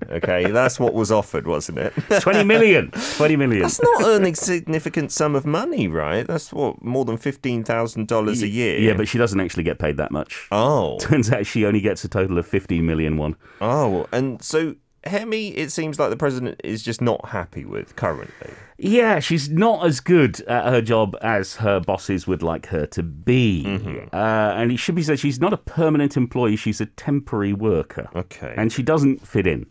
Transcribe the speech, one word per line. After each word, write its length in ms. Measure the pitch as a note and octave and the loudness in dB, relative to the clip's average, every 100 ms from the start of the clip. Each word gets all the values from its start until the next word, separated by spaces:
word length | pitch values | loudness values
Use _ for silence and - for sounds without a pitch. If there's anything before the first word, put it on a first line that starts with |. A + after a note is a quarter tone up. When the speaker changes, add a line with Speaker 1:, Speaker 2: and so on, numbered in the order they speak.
| - | -8
Speaker 1:
okay? 400 | E2+ - F2+ F2+ | -4 0 0 2
That's 280 | A2+ B2+ - | 2 2 2
what 140 | A#2+ | 0
was 180 | A2+ G#2 | 0 2
offered, 360 | A2 - D#2 C2+ | 2 0 -4 -2
wasn't 300 | D2+ - E2 | -4 -4 -6
it? 140 | C2+ - - | -6 -6 0
<laughs> 100 | G3+ | 2
Speaker 2:
Twenty 220 | F#3 G#3 | 4 2
million. 480 | G3+ A3+ A3 E3 - G3+ - - | 4 6 6 6 2 -6 -8 0
Twenty 180 | D3+ D3+ | 2 4
million. 260 | C3+ G#2+ | 2 2
Speaker 1:
That's 180 | E2 - | 2 2
not 220 | A#4+ - G#3+ | 2 4 4
an 160 | G#3 F#3+ | 4 4
insignificant 840 | D#3 - F3 E3 D#3 D#3 E3 C#3+ | 0 -2 -2 -2 -4 -2 -4 -4
sum 240 | - D3+ C#3 | 0 0 0
of 100 | C#3+ | 0
money, 420 | D#3+ D4 C#4+ F#2+ | -2 -2 -2 -2
right? 380 | D#2+ D2+ G2 - | 0 -2 -2 -2
That's, 240 | D#3+ - | -6 -6
what, 300 | - B2+ - | -4 -4 -4
more 220 | A#2 C3+ A#2+ | -4 -2 -2
than 120 | A2+ | -4
fifteen 460 | C#3 - C3 A#2 | -6 -6 -4 -4
thousand 440 | A2 A#2 A#2 A2+ A2 | -2 -2 -2 -4 -2
dollars 340 | A2+ G#2+ A#2+ | 0 0 -2
a 40 | G#2 | -2
Speaker 2:
Y-, 40 | |
Speaker 1:
year? 280 | A2 A2+ D#2 | -2 -2 2
Speaker 2:
yeah, 140 | A2 | 2
but 140 | G2 G#2 | 2 0
she 100 | A#2 | 0
doesn't 220 | A#2 G2 | 0 0
actually 240 | F#2 - | -4 -2
get 160 | E2 - | -4 -2
paid 180 | D2+ C#2+ | -2 -2
that 140 | A#1 | -4
much. 360 | C#2+ - - - | -4 -6 -12 -4
Speaker 1:
Oh. 460 | G2+ B2+ C#3+ D#2+ A1+ | 0 2 2 0 -4
Speaker 2:
Turns 320 | - D3 G#2+ | 2 2 4
out 140 | A2+ G2+ | 0 0
she 200 | A#2+ G#2 | 0 2
only 160 | G#2 | 2
gets 220 | G2+ F#2 | 0 -2
a 60 | - | -4
total 280 | G2+ F#2+ F2 | -2 0 0
of 80 | - | 0
fifteen 380 | G2 - E2+ E2 | -4 -2 0 0
million 320 | D#2+ D#2 D#2 | 0 0 0
won. 180 | D2+ D#2 - - | -4 -6 -14 -6
Speaker 1:
Oh, 460 | G#2+ C#3+ B2+ F2+ - | -2 0 0 -2 -2
and 300 | A#2+ C3+ A2+ | -2 -4 -6
so 340 | - D#3+ D#3+ - _ _ | -2 -2 -2 -6 _ _
Hemi, 460 | D#3 G3+ A3+ A3 G#3 | -6 -4 -4 -6 -6
it 220 | - D3+ | -6 -6
seems 280 | - D#3 C#3+ | -4 -6 -2
like 100 | C3 | -2
the 80 | G#2+ | 0
president 440 | C#3+ B2+ B2 - | -2 -2 -6 -6
is 200 | D2+ A2 | -4 -4
just 180 | - A2+ | -4 -2
not 280 | A#2+ - - | 0 -2 -4
happy 360 | G2+ E2+ - - | -8 -8 -10 -10
with 300 | G#1 - - | -10 -10 -4
currently. 560 | G2 C#2+ G1+ - - - - - | -4 -4 -10 -16 -18 -18 -20 -6
Speaker 2:
Yeah, 420 | F#3+ A#3+ A3+ F3+ | 2 4 4 2
she's 300 | - E3 C#3+ | 2 0 0
not 360 | D#3 A3+ F#3 E3+ | 2 4 4 2
as 140 | B2+ | 0
good 420 | - F3 B2+ - | 4 6 6 2
at 240 | - A#2+ A2 | -2 0 4
her 100 | B2 | 2
job 340 | A2 A2+ G#2 - | 4 2 2 0
as 340 | A2 G#2 F#2+ - | -2 0 -2 -2
her 220 | A2 G2 | 2 2
bosses 480 | E2+ F#2+ - F#2+ F#2 | 2 -2 0 -2 0
would 140 | F2+ | -2
like 240 | E2 D#2+ - | 0 -4 -4
her 180 | D#2+ D2 | -4 -4
to 160 | - | -4
be. 600 | E2+ D2 G2 B2+ A#2 F2 G2 | -6 -4 2 4 4 2 -2
Speaker 1:
Mm-hmm. 480 | G2 F#2+ - - F2+ | -4 -6 -10 -8 -2
Speaker 2:
Uh, 380 | A2 A2 G#2+ G2 | 0 2 2 2
and 120 | A#2 | 0
it 60 | B2 | 0
should 180 | - F3 | -2 -2
be 80 | |
said, 160 | D#3 C#3+ | 0 0
she's 200 | D3 B2 | 0 2
not 140 | F3 | 2
a 40 | G#3+ | 2
permanent 600 | - - E3 C#3+ C#3+ C3+ | -4 0 2 4 2 0
employee, 380 | B2 C3 A#2 G#2+ | 0 2 2 2
she's 260 | A2 G#2 | 0 -4
a 40 | G#2+ | -6
temporary 680 | - - C#3+ C#3+ A2 G2+ | -6 -2 -2 -2 -2 0
worker. 560 | G2+ A2 A#2 - - - F2 | 0 2 0 0 -8 -10 -8
Speaker 1:
Okay. 380 | F2+ - - A#1 | -8 -10 -10 -2
Speaker 2:
And 140 | A2+ | -2
she 100 | - | 0
doesn't 420 | B2+ D#3+ C#3 C3 - | 2 4 4 2 -2
fit 180 | G#2+ F#2 | 0 2
in. 180 | C2+ A1 | 0 -6